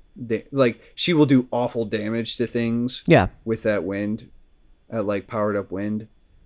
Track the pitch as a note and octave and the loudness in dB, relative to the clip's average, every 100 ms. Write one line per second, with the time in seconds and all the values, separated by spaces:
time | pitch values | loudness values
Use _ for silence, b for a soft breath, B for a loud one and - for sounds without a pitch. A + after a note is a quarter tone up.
0 | _ - A#2 - - C#3 B2 A2+ - - | _ -12 -4 -4 -2 2 2 0 -12 -4
1 | - D#3+ C#3+ C3 B2 A#2+ A#2+ A#2+ A2 G#2+ | 2 4 6 6 2 -2 -2 -2 -4 -4
2 | G#2+ A2+ A2+ - A2+ A#2+ A#2 A#2 B2 - | -2 -4 -4 -4 -4 -2 -2 0 -2 -2
3 | - D3 F#2 - A2+ A2 A2 G#2 E2+ G2 | 4 4 4 -2 -6 -4 -2 -2 -2 -4
4 | G#2 A2 - - _ _ _ _ - A2+ | -4 -6 -10 -20 _ _ _ _ -10 -6
5 | G2+ G2+ - A2+ G#2 G2+ F#2+ F#2 G#2 G#2+ | -4 -4 -4 -2 -2 -2 -4 -6 -6 -6
6 | A2 _ _ _ | -8 _ _ _